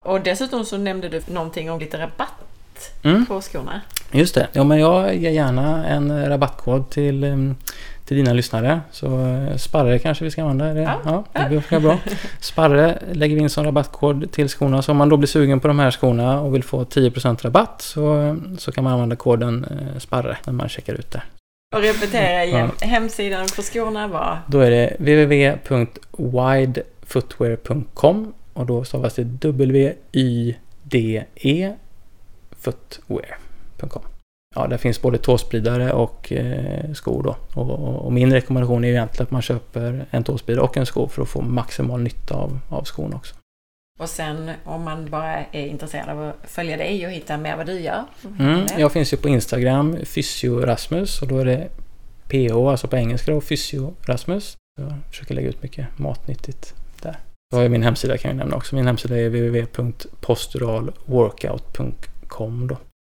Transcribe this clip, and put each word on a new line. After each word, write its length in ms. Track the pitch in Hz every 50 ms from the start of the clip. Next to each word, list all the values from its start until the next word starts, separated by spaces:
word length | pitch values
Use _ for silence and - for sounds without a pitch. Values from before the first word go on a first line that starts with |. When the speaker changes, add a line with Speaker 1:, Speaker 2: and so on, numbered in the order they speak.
| _
Speaker 1:
Och 160 | - 185 190
dessutom 440 | 180 185 180 190 262 254 254 247 220
så 120 | - - 196
nämnde 320 | 202 196 190 190 180 175
du 120 | 156 160 160 -
någonting 440 | 170 175 160 160 160 180 160 160
om 80 | 165 165
lite 180 | 160 151 - 160
rabatt 340 | 160 165 - - 254 - - - - - - - - - - - - - - - -
Speaker 2:
Mm. 220 | 143 170 208 247
Speaker 1:
på 160 | 247 - 190
skorna. 400 | 196 - - 170 - - - 202 - - - - - -
Speaker 2:
Just 240 | - 131 156 180 -
det. 120 | - - - -
Ja, 100 | 143 139
men 160 | 143 151 151
jag 360 | 156 160 175 185 190 196 190
ger 140 | 180 165 165
gärna 560 | 156 156 151 135 127 156 - 151 - - - -
en 420 | 151 147 147 147 147 147 143 143
rabattkod 600 | 143 139 143 131 - - - - 123 135 131 -
till, 340 | - - 143 143 139 135 139
ehm, 320 | 139 139 139 135 135 135 131 - - - - - - - - -
till 120 | - 139 139
dina 160 | 139 123 120
lyssnare. 480 | 120 120 - - 113 113 127 156 165 151 -
Så, 340 | - - - 139 131 127 131
eh, 300 | 127 127 131 131 147 147 135
Sparre 420 | - - - 160 139 123 120 123
kanske 240 | - 160 151 - 165
vi 80 | 160
ska 100 | 151 -
använda. 240 | 160 151 139 135 147
Är 100 | 156 156
det? 60 | 151
Speaker 1:
Ja. 180 | 156 160 143 - 151
Speaker 2:
Ja, 180 | 156 156 180 202 - -
det 220 | - - 135 147
Speaker 1:
Ja. 60 | 156 143 -
Speaker 2:
blir 100 | 165 160
bra. 180 | 151 156 160 180 - - 202 196
Speaker 1:
<laughs> 200 | - - - -
Speaker 2:
Sparre 580 | - - - - 160 156 143 143 151 165 170 - - -
lägger 240 | - 156 147 151 151
vi 60 | 151
in 80 | 151 147
som 140 | - - 151
rabattkod 680 | 151 139 151 143 - - - - 147 147 139 151 -
till 180 | - - 147 135
skorna. 320 | - - 151 139 131 135
Så 100 | 131 -
om 60 | 147 143
man 120 | 143 147
då 80 | 151 147
blir 100 | 143 135
sugen 320 | - 156 147 135 139 131
på 80 | 127 151
de 120 | 147 143
här 120 | 143 131
skorna 500 | 123 - - 127 120 117 120 127 135 143
och 140 | 147 143 131
vill 80 | 135 127
få 220 | - - 135 123
tio 260 | - - - 135 123
procent 340 | 120 - - 135 117 113 -
rabatt 360 | 160 135 175 226 226 - -
så, 540 | - - - 156 151 151 151 147 147 147 151 165 - 185 185 -
så 140 | - -
kan 120 | - - 131
man 100 | 131 127
använda 220 | 123 120 117 117
koden, 500 | 117 - 131 120 117 117 120 117 120 131
eh, 340 | - - - - 135 135 131
Sparre 380 | - - - 127 120 - 120 - -
när 80 | - 127
man 160 | 120 123 123
checkar 240 | - - - - -
ut 180 | - - -
det. 100 | - - - - - - _ _ _ _ _ _ -
Speaker 1:
Och 60 | 220
repetera 640 | 208 214 220 214 214 196 196 240 202 180 175 180 175
igen. 260 | 170 143 120 117 120 117 -
Speaker 2:
Ja. 60 | - 214
Speaker 1:
Hemsidan 600 | 240 226 220 226 226 - 208 202 196 185 190 185
för 140 | 190 - 202
skorna 440 | - - 233 226 220 214 214 214 208
var? 320 | 180 160 - - - 165 165 -
Speaker 2:
Då 120 | 139 139
är 120 | 131 120
det 240 | 117 120 120 117 - -
w 160 | 165 143 151 151 151
w 0 | 143 147 143 143 139
w 80 | 143 123 - -
punkt 320 | 135 123 120 117 - - - - - -
wide 640 | 160 123 123 123 127 131 135 135 131 127 127 - - - - - -
footwear 500 | - - 131 120 - - - 127 117 117
punkt 340 | 113 - - - 147 127 - -
com 400 | - - 147 175 208 220 214 - - - - -
och 120 | - 127
då 180 | 123 123 117 120
stavas 300 | - - 135 127 117 -
det 80 | - 120
W 720 | 117 120 131 - 156 143 131 139 131 131 135 135 139 175 - - -
Y 440 | - 139 131 127 120 120 117 117 117 - - - - - -
D 400 | 147 - 127 113 113 110 110 107 - -
E 380 | - - 135 139 165 185 196 208 - - - - - - - - - - - - - _ - - -
footwear 800 | - - - - - - - - - - - - - - - - - - - - - - - -
punkt 160 | - - -
com. 100 | - - - - - _ _ _ _ _ _ _
Ja, 120 | - 131 127
där 100 | 127 117
finns 240 | - 127 - -
både 160 | - 127 120 120
tåspridare 760 | - - 123 120 - - - 117 107 113 120 123 123 127
och, 400 | - 127 117 110 - - - -
eh, 600 | - 131 123 123 127 - 127 - - - - 151 151
skor 300 | - - - 123 131 139
då. 120 | - - - - - - -
Och, 80 | 127 127
och, 360 | - - 147 127 127 - -
och 80 | 123 123
min 180 | 123 127 131 131
rekommendation 500 | 127 120 - 135 127 127 123 123 120 117
är 40 | 123
ju 60 | 120
egentligen 300 | 123 113 107 - - 127
att 60 | -
man 100 | - 127
köper 640 | 120 - 123 117 - - - 123 117 120 123 135 139 -
en 120 | - 123 117
tåspridare 400 | - 135 117 - - 117 127 131
och 140 | 131 - -
en 80 | -
sko 220 | - - - - -
för 140 | - -
att 80 | 67 -
få 120 | - -
maximal 600 | - 123 123 123 113 - - - 139 123 123 123
nytta 340 | 120 120 - - - - 139
av, 240 | 135 - - 135 131 - -
av 140 | - 139 143
skon 300 | - - - 156 - -
också. 220 | 127 - - - - _ _ _ _ _ _ _ _ _ _ _ _
Speaker 1:
Och 100 | 160 165
sen 420 | - - 165 151 151 156 160 160 160 160 -
om 180 | 151 156 165 165
man 260 | 160 156 160 160 147
bara 280 | 156 151 160 160 160 160 147 -
är 140 | - 151 143
intresserad 440 | 143 151 147 - 151 - 147 - -
av 140 | 147 147 151 151
att 200 | 143 - - -
följa 280 | - - 175 165 156 156
dig 280 | 160 - 202 202 175
och 60 | 175
hitta 260 | 185 165 - - 156 151
mer 200 | 156 151 151 156
vad 80 | 160
du 140 | 151 185 185
gör, 240 | 165 156 175 202 240 285 - -
så 60 | - 190
hittar 140 | 208 196 135
man 100 | 139 156
Speaker 2:
Mm, 120 | 175 190 202
Speaker 1:
det. 140 | 190 -
Speaker 2:
jag 100 | 151 147
finns 220 | - 170 151 - -
ju 40 | -
på 120 | - 147
Instagram, 680 | 143 123 - - - 135 123 127 131 139 143 156 165 160 -
Fysio 540 | - - - 135 - - - - 127 120 120 127
Rasmus, 560 | - 117 - - - 156 170 196 196 - -
och 60 | - 127
då 100 | 135 131
är 80 | 131
det 220 | 127 127 131 160 - - - - - - - - - - - - -
P 220 | - 135 131 117
H, 180 | 113 117 123 139
alltså 180 | 139 123 - -
på 80 | - 131
engelska 340 | 120 117 117 120 - -
då, 100 | 156 151
Fysio 520 | - - 156 - - - - 143 131 147 175 -
Rasmus. 540 | - - 127 123 - - 175 202 202 - - - _ _ _ -
Jag 120 | 139 139 147 143 143 -
försöker 260 | - - - - 131
lägga 140 | 127 131 131
ut 140 | - - -
mycket 360 | 127 - - 139 - - -
matnyttigt 760 | - 71 67 - - - 135 - - - 135 - - - - - - - - -
där. 160 | - 165 156 - - - - _ _ _
Så 60 | - 123
har 40 | 120
jag 80 | 120
min 120 | 120 113 110
hemsida 340 | 120 117 - - 123 123 -
kan 120 | - 127
jag 60 | - 131
nämna 180 | 139 143 143
också. 200 | - 123 - -
Min 120 | 135 127 123
hemsida 300 | 123 110 - 117 123 117
är 60 | 117
w 160 | 117 113 120 120
w 140 | 117 120 117
w 60 | 117 120 -
punkt 300 | - 123 120 117 - - - - -
posturalworkout 1500 | - - 123 - - - - 135 123 113 110 113 117 117 - - - - 127 123 117 104 - - - - - - - - -
punkt 360 | - - - - - - - - - - -
com 400 | - - 110 110 117 120 123 127
då. 80 | 135 123 - - _ _